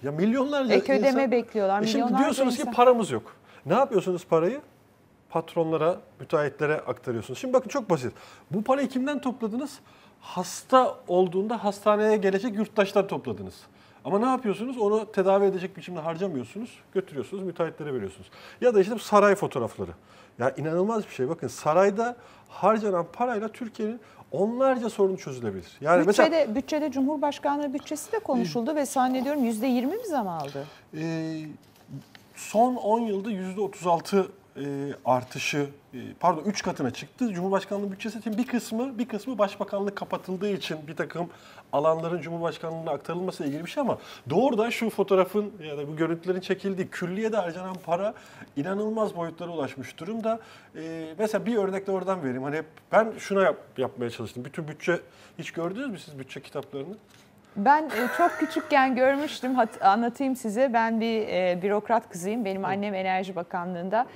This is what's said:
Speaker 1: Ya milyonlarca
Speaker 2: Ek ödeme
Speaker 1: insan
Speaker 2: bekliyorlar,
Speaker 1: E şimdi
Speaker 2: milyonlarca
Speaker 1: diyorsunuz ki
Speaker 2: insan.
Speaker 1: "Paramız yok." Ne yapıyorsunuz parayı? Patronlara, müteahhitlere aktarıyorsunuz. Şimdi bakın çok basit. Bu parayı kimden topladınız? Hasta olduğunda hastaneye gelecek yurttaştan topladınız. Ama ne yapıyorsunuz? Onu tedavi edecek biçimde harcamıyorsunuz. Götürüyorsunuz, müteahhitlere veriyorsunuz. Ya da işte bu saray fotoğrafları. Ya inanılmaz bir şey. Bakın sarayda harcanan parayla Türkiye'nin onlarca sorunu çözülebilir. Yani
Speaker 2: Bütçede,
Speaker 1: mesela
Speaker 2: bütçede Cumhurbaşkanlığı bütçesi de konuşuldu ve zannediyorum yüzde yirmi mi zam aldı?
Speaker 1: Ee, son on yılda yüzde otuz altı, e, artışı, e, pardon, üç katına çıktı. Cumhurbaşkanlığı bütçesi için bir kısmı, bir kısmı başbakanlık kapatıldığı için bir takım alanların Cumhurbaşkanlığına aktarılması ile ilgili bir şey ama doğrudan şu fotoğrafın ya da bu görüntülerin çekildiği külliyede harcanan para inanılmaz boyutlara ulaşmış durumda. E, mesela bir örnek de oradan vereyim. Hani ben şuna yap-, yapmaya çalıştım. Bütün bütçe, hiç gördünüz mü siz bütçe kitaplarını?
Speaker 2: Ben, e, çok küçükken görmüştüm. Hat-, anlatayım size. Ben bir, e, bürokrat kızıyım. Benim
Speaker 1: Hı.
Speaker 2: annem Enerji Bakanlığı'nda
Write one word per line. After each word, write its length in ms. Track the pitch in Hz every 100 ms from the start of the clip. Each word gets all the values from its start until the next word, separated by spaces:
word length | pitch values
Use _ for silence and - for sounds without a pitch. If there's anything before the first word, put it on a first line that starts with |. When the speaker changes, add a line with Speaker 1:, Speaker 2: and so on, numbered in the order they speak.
Speaker 1:
Ya 80 | 131
milyonlarca 600 | 151 202 262 269 285 254
Speaker 2:
Ek 200 | - -
ödeme 140 | 269 269
Speaker 1:
insan 220 | 269 262
Speaker 2:
bekliyorlar, 500 | 240 233 220 190 202
Speaker 1:
E 40 | 220
şimdi 120 | 220
Speaker 2:
milyonlarca 260 | 240 254
Speaker 1:
diyorsunuz 320 | 302 262 262 240
ki 60 |
Speaker 2:
insan. 120 | 247
Speaker 1:
"Paramız 380 | 233 247 240 175
yok." 240 | 113 - - - - 135
Ne 80 |
yapıyorsunuz 520 | 208 269 208 185 180 -
parayı? 360 | 165 175 277 - _ _ _ _ _ _
Patronlara, 680 | 165 160 175 160 160 156 190 - -
müteahhitlere 600 | 131 156 147 139 151 151
aktarıyorsunuz. 580 | - 120 - 113 - 127
Şimdi 140 | 262
bakın 160 | 254 214
çok 200 | 285 220
basit. 240 | 160 123 - - - -
Bu 120 | 185
parayı 260 | 214 269 269
kimden 320 | 254 269 294
topladınız? 580 | 262 - 220 233 285 - - - - _
Hasta 760 | - 180 175 - - 262 247 - -
olduğunda 560 | 180 185 185 214 233
hastaneye 540 | 202 202 214 208 214 214
gelecek 380 | 190 190 240 202
yurttaştan 520 | 214 - 196 208 196
topladınız. 540 | 151 127 98 92 - - - - - 135
Ama 140 | 196
ne 60 | 254
yapıyorsunuz? 520 | 254 226 180 247 247
Onu 340 | 202 214 208
tedavi 340 | - 190 196 202
edecek 320 | 180 180 180
biçimde 220 | 151 175
harcamıyorsunuz. 800 | 156 165 196 139 117 202 233 - -
Götürüyorsunuz, 500 | 190 185 139 113 196
müteahhitlere 500 | 190 - 160 156 147
veriyorsunuz. 360 | 131 98 - - - - -
Ya 140 | 247 214
da 60 |
işte 140 | 190 226
bu 40 |
saray 360 | - 208 202 196
fotoğrafları. 560 | 147 139 113 - 92 82 - - - -
Ya 100 | 127
inanılmaz 560 | 135 151 170 202 226 -
bir 60 |
şey. 180 | - 131
Bakın 180 | 165 127
sarayda 680 | - 151 165 202 196 233 240 - - -
harcanan 560 | - 185 226 208 180 165
parayla 340 | - 247 220 220
Türkiye'nin 520 | - 226 - 214 240 - - -
onlarca 580 | 151 208 240 269 254 226
sorunu 280 | - 196 185
çözülebilir. 600 | - 127 113 95 - -
Yani 260 | 143 175 165
Speaker 2:
Bütçede, 220 | 214 320
Speaker 1:
mesela 260 | 320 254 220
Speaker 2:
bütçede 360 | - 302 302
Cumhurbaşkanlığı 840 | 254 269 302 285 285 285 285 294
bütçesi 380 | 277 - 302 -
de 80 | 440
konuşuldu 560 | 381 254 175 233 226 302
ve 100 | 269
zannediyorum 580 | 269 254 254 254 302
yüzde 240 | 233 214 269
yirmi 280 | 247 254 415
mi 100 | 453
zam 220 | 285 196
aldı? 380 | 165 139 139 151 - - 156
Speaker 1:
Ee, 420 | 165 160 160 160 156 143 - - - 135 - - - -
son 400 | - 208 254 247
on 240 | 202 226
yılda 320 | 226 196 208
yüzde 300 | 196 190 190
otuz 260 | 196 - 175
altı, 400 | 165 - 196 185 - _ -
e, 80 | 143 139 139 - -
artışı, 640 | 127 120 - - 151 139 139 _
e, 40 | 127 110 -
pardon, 240 | 175 160 202
üç 180 | 196
katına 280 | 190 175 131
çıktı. 420 | - 151 - 240
Cumhurbaşkanlığı 580 | 175 185 190 190 202 202
bütçesi 280 | 190 220 220
için 180 | 220 214
bir 100 | 247
kısmı, 520 | 240 - 220 262 233
bir 80 | 247
kısmı 300 | 208 262 226
başbakanlık 580 | 202 - 202 202 202 202
kapatıldığı 540 | 175 175 - 185 208
için 380 | 196 - 156 147
bir 80 | 160
takım 340 | 151 160 170 - - - -
alanların 480 | 143 156 160 165 175
Cumhurbaşkanlığına 680 | 151 170 170 160 165 165 165
aktarılması 520 | 139 - 170 185 170
ile 60 | 151
ilgili 160 | 147 175
bir 40 |
şey 120 | 294
ama 160 | 247 - - - 123
doğrudan 400 | 165 269 220 233
şu 200 | - 226
fotoğrafın 640 | 196 196 190 185 208 208 180
ya 140 | 151 147
da 100 | 147
bu 80 | 156
görüntülerin 440 | 160 165 180 185
çekildiği 480 | 185 190 196 190 -
külliyede 500 | - 175 190 220 214
harcanan 380 | 175 170 185 185 165
para 280 | 175 208 - - - - -
inanılmaz 600 | 160 196 214 220 208 170
boyutlara 360 | 165 160 175
ulaşmış 480 | 165 131 135 120 -
durumda. 400 | 165 226 220 226 - - - 156
E, 380 | 160 165 160 160
mesela 280 | 214 208 175
bir 100 | 233
örnek 320 | 190 190 196
de 40 |
oradan 320 | 190 180 185
vereyim. 200 | 135 123
Hani 180 | 139 151 156 - -
ben 220 | 190 220 -
şuna 260 | - 196
yap-, 200 | 185 - - -
yapmaya 320 | 123 - 120
çalıştım. 360 | - 107 120 135
Bütün 220 | - 151
bütçe, 320 | 147 - 170 - - - -
hiç 120 | 151
gördünüz 380 | 175 170 196 277
mü 100 | 175
siz 200 | - 143
bütçe 220 | 131 143
kitaplarını? 540 | - 175 175 139 151 214 - - - _ _ 208
Speaker 2:
Ben, 280 | 202 294
e, 240 | 311 214 240 -
çok 140 | 349
küçükken 640 | - 302 330 - 285 262 247
görmüştüm. 600 | 262 277 302 - 254 254
Hat-, 300 | 226 - 196
anlatayım 500 | 208 233 233 269 254
size. 380 | 220 208 269
Ben 280 | 233 226 226
bir, 260 | 226 220 214
e, 320 | 175 185 175
bürokrat 480 | 196 208 202 233 -
kızıyım. 360 | 175 180 233 196
Benim 180 | 190
Speaker 1:
Hı. 40 | 185
Speaker 2:
annem 260 | 196 208
Enerji 420 | 190 185 185 190 185
Bakanlığı'nda 720 | 175 185 175 175 185 214 269